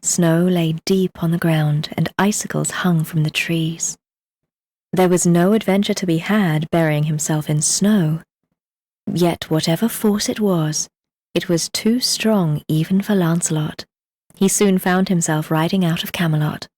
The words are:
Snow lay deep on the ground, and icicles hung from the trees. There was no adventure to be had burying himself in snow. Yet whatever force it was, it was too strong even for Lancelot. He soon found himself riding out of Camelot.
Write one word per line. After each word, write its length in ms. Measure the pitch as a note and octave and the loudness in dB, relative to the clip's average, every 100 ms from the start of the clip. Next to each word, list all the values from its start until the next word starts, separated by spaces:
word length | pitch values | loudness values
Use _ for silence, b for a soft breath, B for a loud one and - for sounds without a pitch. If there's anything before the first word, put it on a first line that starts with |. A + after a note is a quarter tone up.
Snow 420 | - - E3+ E3 | -4 0 2 4
lay 300 | F3+ F3 E3 D#3+ | 2 2 0 -2
deep 380 | - F#3+ F#3 - | 0 0 0 -2
on 80 | E3+ | -2
the 80 | E3+ | 0
ground, 520 | E3+ D#3+ D3+ D3+ D#3 - | 0 2 2 0 -2 -4
and 160 | D#3+ - | -4 0
icicles 520 | F#3+ G#3 - D3+ D3+ | -2 -2 -4 -4 -4
hung 340 | - F#3 E3 | -2 0 0
from 180 | D#3 D#3+ | 0 -2
the 80 | D3+ | -2
trees. 640 | - - E3+ D#3+ E3 D3 - _ _ _ _ _ _ _ _ _ | -2 -4 -2 -4 -4 -6 -8 _ _ _ _ _ _ _ _ _
There 160 | E3+ F#3 | 0 2
was 180 | F3+ F3+ | 4 4
no 260 | F3 F3 | 4 4
adventure 420 | A3 G#3+ G3 G3+ | 2 2 0 0
to 120 | G3+ F#3 | -2 0
be 120 | E3 | -2
had 500 | E3 G#3 F#3+ D#3 D#3+ | 0 0 2 0 0
burying 340 | E3+ D#3+ D3+ | 0 2 2
himself 440 | D3+ D3+ - D#3 D3+ | 0 -2 -2 -2 0
in 140 | D3+ | -2
snow. 580 | E3 - G3+ G#3+ D#3 D#3+ - _ _ _ _ _ _ _ - | 0 0 2 2 2 -2 -6 _ _ _ _ _ _ _ -8
Yet 440 | - F3 - - | 0 0 0 -2
whatever 380 | D#3+ - E3 A3+ | -2 0 0 -2
force 400 | - A3 G3+ - | 0 0 0 -2
it 120 | B3 | -2
was, 480 | G#3 F3 D#3 D#3 - _ _ _ _ | 0 0 0 -4 -8 _ _ _ _
it 140 | - - | -6 0
was 200 | E3+ - | -2 -2
too 320 | - A3 A#3+ | -4 0 0
strong 600 | - - A3 G#3+ E3+ D3 - | 0 -2 0 2 2 -2 -2
even 320 | D#3 D#3+ F#3+ | -2 2 0
for 140 | G3+ | 2
Lancelot. 720 | G#3 E3 E3+ - D#3 D#3 - - _ _ _ _ | 0 2 0 -2 -2 -4 -8 -18 _ _ _ _
He 140 | - G3 | 0 0
soon 300 | - G#3 F#3 | 2 2 2
found 300 | F#3 F3+ G3 | 2 0 2
himself 420 | F3+ E3 D#3 D#3 | 0 0 -2 0
riding 340 | D#3+ E3 G3 | 0 0 0
out 180 | F3+ E3 | 0 -2
of 100 | - | -4
Camelot. 540 | - E3+ D#3 D3+ D3+ - | -4 -2 0 0 -4 -12